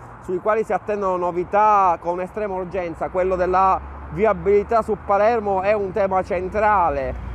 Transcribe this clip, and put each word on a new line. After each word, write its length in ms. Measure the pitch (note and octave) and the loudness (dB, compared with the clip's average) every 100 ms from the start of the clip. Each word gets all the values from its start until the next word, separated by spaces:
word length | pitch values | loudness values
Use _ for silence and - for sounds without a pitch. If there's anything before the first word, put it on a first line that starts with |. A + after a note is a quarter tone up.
| - - | -20 -16
sui 160 | - F3+ | -8 -4
quali 260 | A3 A3 G#3+ | 0 0 0
si 80 | |
attendono 420 | F#3+ - G#3 F#3+ F3+ | -4 -2 -4 -2 -2
novità 840 | F3+ E3+ D#3+ G3+ G#3+ G3+ F#3+ E3+ | -2 -4 0 2 4 6 4 2
con 180 | E3 F3+ | -2 -4
estrema 360 | F3+ G#3+ G#3 F#3 | -6 -6 -6 -6
urgenza. 520 | F3+ F#3 F3 D#3 D3+ | -6 -6 -6 -6 -4
Quello 300 | F#3 F#3 F3+ | -2 0 0
della 420 | F3+ F#3 F#3+ E3 - - - | 2 4 4 2 -4 -16 -10
viabilità 720 | D#3 G#3+ F#3 F3+ G3+ G3+ A#3 | 0 0 2 2 2 2 0
su 160 | A3 G#3 - | 0 -4 0
Palermo 560 | G3 G#3+ A#3+ G#3 F#3+ | 2 4 2 0 0
è 120 | G3 | 0
un 180 | G#3+ G3 | 0 0
tema 320 | G#3 G3 F#3+ | -2 0 0
centrale, 1000 | F3+ F3+ F#3 G3+ G#3+ G3+ E3 C#3 C3 - - | -2 -4 -4 0 2 4 2 0 -4 -8 -10